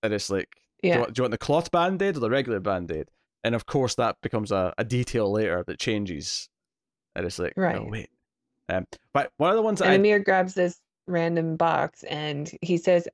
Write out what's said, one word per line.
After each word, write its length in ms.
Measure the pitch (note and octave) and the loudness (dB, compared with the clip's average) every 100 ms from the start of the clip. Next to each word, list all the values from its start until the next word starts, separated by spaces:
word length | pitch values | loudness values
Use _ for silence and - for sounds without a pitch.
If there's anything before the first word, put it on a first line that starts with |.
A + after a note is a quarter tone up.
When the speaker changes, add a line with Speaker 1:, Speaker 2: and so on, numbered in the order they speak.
Speaker 1:
And 100 | A2 | 0
it's 160 | G#2 - | -2 -2
like, 200 | G2 F2+ - _ _ | -4 -4 -12 _ _
"Do 40 | - | 0
you 40 | E3+ | 2
Speaker 2:
Yeah. 40 | |
Speaker 1:
want, 120 | A#2+ | 0
do 60 | A2+ | -2
you 40 | |
want 80 | B2+ | -2
the 60 | A2 | -2
cloth 340 | - D3 E3+ | 0 0 2
Band-Aid 460 | F3 F3 F#3+ G3 E3 | 2 2 0 -2 0
or 20 | |
the 80 | A2+ | 0
regular 300 | C3 B2+ G#2+ | 0 0 -2
Band-Aid?" 500 | F#2+ F#2+ F2 D#2+ D2 _ _ _ | -2 -2 -2 -6 -8 _ _ _
And 120 | A#2 A#2 | -2 -2
of 100 | - | -2
course, 280 | D3 B2+ - | 0 0 0
that 220 | A#2 - | -2 -2
becomes 300 | - A#2 G#2 | -4 -4 0
a, 220 | G2+ F#2 - | 0 0 -2
a 60 | |
detail 480 | A2 B2 B2 A#2+ G#2 | -2 0 0 0 0
later 320 | G#2 G#2+ F2 F2 | 2 0 0 -4
that 120 | F2+ | -6
changes. 720 | - G#2+ G2+ D#2+ - - - _ _ _ _ _ _ - | -2 -2 -2 -6 -6 -8 -10 _ _ _ _ _ _ -6
And 100 | G#2 | -6
it's 140 | - | -4
like, 140 | F2+ - | -4 0
"Oh, 40 | |
Speaker 2:
Right. 280 | F3+ - - | -2 -2 -6
Speaker 1:
wait." 200 | A2 - _ _ _ _ _ _ | -10 -10 _ _ _ _ _ _
Um, 160 | F#2 F#2 - _ | -6 -6 -16 _
but 180 | C#3+ C3+ _ | -4 -4 _
one 140 | D#3+ | 2
of 40 | G#3+ | 2
the 60 | |
ones 160 | A3 G#3 | 2 2
that 60 | F#3 | 4
Speaker 2:
And 80 | |
Speaker 1:
I 20 | F#3+ | 6
Speaker 2:
Amir 220 | G3+ G#3 | 6 4
grabs 340 | G3+ F#3+ F#3 F#3+ | 4 2 2 0
this 260 | F3 E3+ _ _ - | 0 -2 _ _ -4
random 480 | F3 E3+ E3+ D#3+ D#3+ | -2 0 0 0 2
box, 480 | E3 D#3+ D3+ _ - | 2 2 -2 _ -10
and 460 | D3 D3+ D3 D#3 - | -6 -4 -6 -8 -8
he 160 | E3+ E3+ | 0 0
says, 300 | E3 F3+ E3+ | 4 2 2